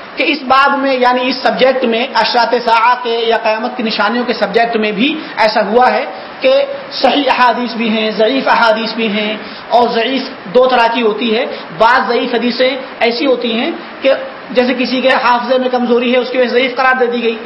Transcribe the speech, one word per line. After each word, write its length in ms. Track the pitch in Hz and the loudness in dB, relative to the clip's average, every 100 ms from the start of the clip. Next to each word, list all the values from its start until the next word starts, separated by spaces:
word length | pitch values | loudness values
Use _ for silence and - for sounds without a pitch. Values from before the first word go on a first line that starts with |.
| - - | -16 -4
کہ 80 | 277 | -2
اس 120 | 294 | -2
باب 360 | 262 262 285 277 | 2 4 4 2
میں 160 | 269 | 0
یعنی 340 | 262 247 254 254 | 2 2 2 0
اس 80 | - | -2
سبجیکٹ 480 | 233 196 254 254 | -2 2 2 2
میں 220 | 240 226 262 | 0 -2 -2
اشراط 400 | 254 214 247 233 240 | 0 0 2 2 0
ساعہ 300 | 220 226 226 240 | 2 2 4 2
کے 160 | 240 233 | 0 -2
یا 180 | 233 226 | 0 0
قیامت 400 | 220 220 233 - | 0 -2 -4 -4
کی 60 | |
نشانیوں 420 | 226 214 208 240 | -4 0 0 0
کے 80 | 247 | -2
سبجیکٹ 440 | 220 202 202 233 226 | -2 0 0 0 0
میں 160 | 214 | -2
بھی 280 | 190 269 320 - - | 0 0 -2 -6 0
ایسا 240 | 220 214 196 | 0 2 2
ہوا 260 | 226 247 | 4 4
ہے 120 | 214 277 - - - | 2 -4 -10 -14 -2
کہ 240 | 269 269 277 - - | 2 2 0 -6 -10
صحیح 300 | - 269 277 262 | -2 0 2 0
احادیث 460 | - 247 220 247 | 2 2 2 -4
بھی 160 | 226 226 | -4 -2
ہیں، 220 | 220 220 | 0 -2
ضعیف 380 | 202 220 269 262 | 0 2 2 0
احادیث 440 | 226 233 220 233 | 2 4 2 -2
بھی 160 | - 226 | -4 -2
ہیں، 280 | 202 214 214 - - - | -2 -4 -6 -10 -14 0
اور 200 | 226 233 | 2 2
ضعیف 640 | 208 226 269 - - - | 0 -2 -2 -6 -12 -2
دو 120 | 214 262 | 2 4
طرح 200 | 247 233 | 4 2
کی 80 | 254 | 2
ہوتی 340 | 226 202 240 220 | 0 0 -2 -2
ہے۔ 100 | 269 - - 160 | -2 -6 -12 0
بعض 300 | 220 262 254 | 4 4 2
ضعیف 260 | 240 262 | -2 0
حدیثیں 420 | 240 240 - 254 269 - - | -2 -2 0 0 0 -8 -2
ایسی 260 | 233 233 285 | -2 0 0
ہوتی 260 | 247 240 | 0 0
ہیں 180 | 220 285 339 - - | -2 -4 -6 -10 -2
کہ 100 | 269 269 - - - | 0 0 -2 -14 -4
جیسے 240 | 247 247 240 | 0 0 0
کسی 220 | 240 254 | 0 0
کے 80 | 262 | 0
حافظے 500 | 262 226 240 220 262 | 2 2 0 2 0
میں 100 | 254 | 0
کمزوری 440 | 247 240 240 247 | 0 2 2 2
ہے، 60 | 254 | 0
اس 120 | 240 | 0
کی 80 | 262 | 0
وجہ 100 | 247 | 0
سے 60 | |
ضعیف 220 | 233 254 254 | 2 0 0
قرار 180 | 262 254 | 2 2
دے 60 | 240 | 2
دی 160 | 240 | 0
گئی، 140 | 233 226 | -2 -4